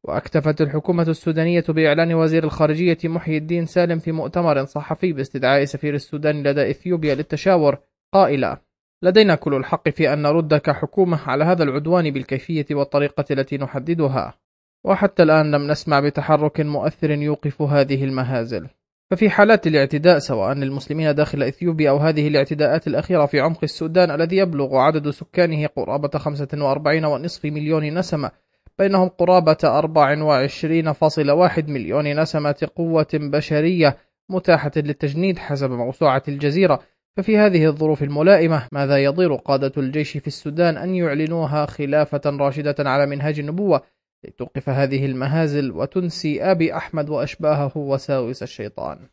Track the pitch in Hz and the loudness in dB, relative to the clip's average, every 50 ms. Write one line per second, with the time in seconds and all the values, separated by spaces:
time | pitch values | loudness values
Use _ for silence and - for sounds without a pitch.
0 | - - 76 117 - - - 160 143 156 151 - 156 143 143 160 - - 175 170 | -8 -6 -8 -8 -8 -2 -2 0 0 0 0 0 -2 -2 -2 -4 -2 -2 0 0
1 | 165 165 160 - - 170 156 160 160 170 175 170 160 - 156 160 160 147 147 160 | 0 0 -2 -2 -4 -4 -2 0 0 2 2 0 0 0 0 2 4 4 4 2
2 | 165 170 165 160 160 156 160 165 160 151 - - 156 151 151 160 180 175 165 160 | 2 2 2 2 2 2 2 2 0 0 0 0 2 2 2 2 2 0 0 0
3 | - 160 165 170 - 160 156 156 156 160 170 170 165 156 - 180 175 170 170 165 | -2 -4 -4 -4 -4 -2 -4 -4 -2 -4 -4 -4 -4 -2 0 0 0 2 0 -2
4 | - 165 160 160 151 165 - 180 170 160 147 139 135 139 - 147 143 - 160 - | -2 -4 -4 -4 -6 -4 -2 0 2 2 2 0 -2 -4 -8 -10 -6 -6 -4 -2
5 | - 185 156 135 131 - - 135 131 127 139 147 147 139 - 139 - 147 143 143 | -2 -2 -2 -4 -6 -6 -4 -2 2 4 4 4 2 0 -4 -6 -4 -4 -4 -4
6 | - _ - 147 151 151 151 147 139 143 139 147 135 107 139 - _ 180 180 165 | -6 _ -10 -2 -2 -2 -2 0 0 0 0 2 0 -2 -2 -6 _ -4 -4 -2
7 | 156 147 139 135 156 _ 156 143 - 190 185 175 151 143 139 - _ _ _ _ | 0 -2 -2 -2 -2 _ -6 0 2 2 4 4 4 2 0 0 _ _ _ _
8 | _ _ - 196 190 - 147 135 123 85 - - _ _ _ _ _ _ _ _ | _ _ 4 4 4 4 2 0 0 -2 -4 -8 _ _ _ _ _ _ _ _
9 | - 185 185 220 214 196 160 143 - 147 139 131 131 - - - _ 165 139 - | 0 4 6 6 6 6 2 2 0 -2 -2 -2 -2 -2 -4 -2 _ -4 -2 0
10 | 156 143 147 151 147 147 151 170 165 147 156 147 - 160 139 - - - - 202 | 0 0 0 0 0 0 0 0 2 2 0 0 2 -2 -2 -2 -4 -4 0 0
11 | 185 180 165 147 - 143 127 143 151 170 185 175 160 139 131 143 147 160 175 180 | 2 2 0 -4 -2 -4 -2 0 2 2 2 2 0 0 -2 -4 0 0 0 2
12 | 165 151 135 131 127 - 135 135 - - 165 156 143 - 151 143 139 - - 143 | 2 0 -4 -6 -6 -6 -6 -6 -4 -4 -4 -4 -4 -2 -2 -2 -2 0 0 0
13 | 143 143 _ - 143 - 143 131 175 - 147 135 139 127 - 135 127 160 170 165 | 0 0 _ -6 -4 -2 -2 -2 -2 -4 -4 -6 -6 -6 -8 -8 -4 -4 -2 0
14 | 151 135 131 120 76 - - _ _ _ _ _ _ _ _ _ - 190 196 - | 0 0 0 -2 -4 -6 -12 _ _ _ _ _ _ _ _ _ -2 -2 0 2
15 | 208 190 _ - 175 156 156 156 151 151 147 143 143 147 151 - - 165 147 139 | 0 0 _ 4 4 6 6 4 4 2 0 -2 0 -2 -4 -4 0 0 0 2
16 | 143 147 143 151 139 - 156 147 151 151 - - 151 147 147 143 - 156 - _ | 2 0 -2 -4 0 0 2 2 2 -2 -2 -2 -4 -2 -4 -2 -4 -4 -4 _
17 | - 156 147 147 147 151 151 - - 147 - - 151 139 147 143 135 123 139 135 | -2 -2 -2 -2 -2 -4 -4 -4 -4 -8 -4 -2 -2 0 2 2 2 2 0 -2
18 | 135 135 135 131 127 123 135 120 117 117 120 92 78 131 _ _ _ _ _ _ | -2 -2 -2 -2 -4 -2 -2 -4 -4 -4 -6 -8 -8 -10 _ _ _ _ _ _
19 | _ _ 196 175 220 202 - - 208 208 226 208 - 170 156 147 139 139 - 147 | _ _ 0 2 2 2 6 6 6 6 6 4 2 2 2 2 2 2 0 2
20 | 156 180 175 147 - - 131 107 95 107 139 143 139 135 139 135 - - 147 156 | 4 4 4 4 2 -2 -2 -2 -2 -2 -2 -2 -4 -4 -6 -8 -8 -6 -4 -2
21 | 160 151 143 147 151 - - 143 131 127 139 _ 175 175 165 156 151 139 139 143 | 0 0 2 2 0 0 0 -2 -2 -4 -4 _ -4 -4 0 2 2 2 2 2
22 | 151 160 156 151 147 151 147 139 143 - 156 147 151 127 143 165 - 160 131 131 | 2 0 0 0 0 2 2 0 0 0 -2 -2 0 0 0 0 -2 -2 -4 -4
23 | 151 - 180 160 147 139 - 143 131 165 160 - 160 147 - - 160 165 165 185 | -2 0 0 0 0 2 0 0 0 0 -2 -4 -6 -6 -6 -8 -8 0 2 2
24 | 180 170 143 151 165 165 190 190 196 180 160 143 139 131 139 131 131 151 156 156 | 2 2 2 -2 -2 0 2 0 0 0 0 -4 -2 0 2 4 4 4 2 0
25 | 147 147 139 - - _ - 180 175 165 156 151 151 147 _ 139 107 - 127 143 | -4 -4 -8 -8 -14 _ 0 0 0 0 0 -2 -4 -4 _ -6 -6 -4 -4 -4
26 | 147 143 - 147 - 151 147 143 143 135 - 147 147 135 135 147 156 147 156 160 | -4 -4 -6 -4 -6 -6 -6 -6 -8 -8 -4 -4 -2 -2 -2 0 0 0 0 0
27 | 156 151 147 123 151 170 - - - 147 151 151 151 151 160 156 151 151 156 180 | 0 -2 -2 -2 -4 -10 -10 -8 -8 -8 -6 -4 -2 -2 -2 0 -2 -2 -4 -4
28 | 180 - 175 151 139 - _ _ _ _ _ _ _ _ _ - 190 196 196 190 | -4 -4 -4 -6 -6 -8 _ _ _ _ _ _ _ _ _ 0 0 2 4 2
29 | 185 180 _ - 175 175 185 185 165 156 156 - - 143 113 147 156 160 160 156 | 2 0 _ 0 2 4 4 6 6 4 2 4 2 2 2 2 0 2 4 4
30 | 143 135 147 151 151 151 147 131 135 139 - - - 156 165 165 160 156 143 - | 4 4 2 0 2 2 2 2 2 -2 -4 -6 -4 0 0 0 0 -2 0 0
31 | 160 156 - 165 147 143 143 165 180 180 - 165 151 147 143 131 104 80 107 147 | 0 0 2 0 2 2 4 4 4 4 2 -2 -4 -4 -6 -6 -4 -2 -2 -2
32 | 147 147 143 151 156 151 - 156 147 147 147 - 160 - _ - 170 165 165 160 | -2 0 0 0 -2 0 -2 -2 -2 -2 -2 -2 -6 -8 _ -6 -2 0 2 0
33 | 151 _ - 151 147 143 143 151 - - 156 147 156 170 185 175 156 143 131 - | 0 _ -2 -4 -4 -2 -2 -4 -2 0 -2 0 2 2 2 4 2 2 2 0
34 | _ _ _ _ _ - 190 185 - - 170 147 143 147 - 160 147 147 143 _ | _ _ _ _ _ -8 -8 -2 2 4 2 4 2 -4 -4 -4 -4 -4 -4 _
35 | - 143 139 160 180 196 180 165 - - 143 139 139 127 127 120 120 127 135 _ | -4 -4 -2 -2 -2 -2 -2 -4 -6 -8 -6 -4 -4 -4 -4 -4 -6 -6 -2 _
36 | 165 143 131 135 - 151 143 139 147 143 143 180 190 175 139 - - _ _ _ | 2 2 2 2 -2 -4 -6 -2 -2 0 2 2 4 2 2 0 -2 _ _ _
37 | _ _ _ - 190 220 220 208 214 208 185 165 156 156 147 151 156 156 151 - | _ _ _ -6 0 2 4 4 4 4 4 4 4 4 2 0 0 0 0 0
38 | 147 139 147 147 156 185 202 160 165 160 160 147 117 - 151 143 139 135 143 139 | -2 -4 -2 2 6 6 6 6 6 2 0 0 -2 -6 -4 -4 0 2 2 4
39 | 139 139 139 180 185 170 143 120 _ - 139 135 139 135 135 147 135 131 139 151 | 2 2 2 2 2 2 0 -2 _ -2 0 0 0 -2 -2 -2 -4 -2 -2 -4
40 | 147 - - 147 - 156 - - - 151 147 160 175 170 156 - 156 185 185 180 | -4 -4 -8 -8 -8 -8 -10 -8 -12 -8 -2 0 0 0 0 -2 -4 -4 -2 -2
41 | 170 156 139 147 156 156 170 165 160 139 147 151 147 147 - - 143 139 147 151 | 0 0 0 -2 -2 -2 -2 -4 -2 -2 -2 -2 -2 -4 -6 -8 -4 0 0 0
42 | 147 - 151 143 - 147 143 139 143 139 131 151 143 147 143 - 143 139 131 143 | 0 0 -2 -4 -4 -4 -2 0 -2 -2 -2 -2 -4 -4 -4 -2 -2 0 0 0
43 | 143 139 143 143 139 151 151 147 143 143 160 180 208 196 160 127 - _ _ _ | 0 0 -2 -4 -4 -4 -4 -4 -6 -6 -6 -4 0 2 2 0 0 _ _ _
44 | _ _ _ _ - - - _ 120 - _ 139 - 147 131 139 139 131 139 135 | _ _ _ _ -20 -20 -12 _ -14 -10 _ -8 -6 -4 -2 0 0 0 -2 -2
45 | 139 135 131 127 131 131 147 165 165 151 143 147 139 127 82 80 120 139 _ 190 | -2 -4 -4 -4 -4 -2 -2 0 0 0 -2 -2 -4 -4 -4 -6 -6 -4 _ -4
46 | 180 170 - - - 156 147 - - 185 190 165 165 156 - 165 - - - 156 | -4 -4 -8 -6 -6 -4 -4 -2 0 0 0 0 0 -2 -4 -6 -10 -8 -8 -8
47 | 147 151 151 139 151 147 - _ 160 151 151 143 143 135 - 156 143 139 139 135 | -6 -4 -4 -6 -6 -6 -8 _ -2 -2 0 0 -2 -4 -6 -8 -4 -4 -4 -4
48 | - - 139 131 123 113 131 - - - - - 107 104 _ - - 69 69 - | -2 -4 -4 -2 -2 -4 -6 -10 -12 -14 -12 -12 -12 -12 _ -10 -10 -10 -10 -12
49 | - _ | -18 _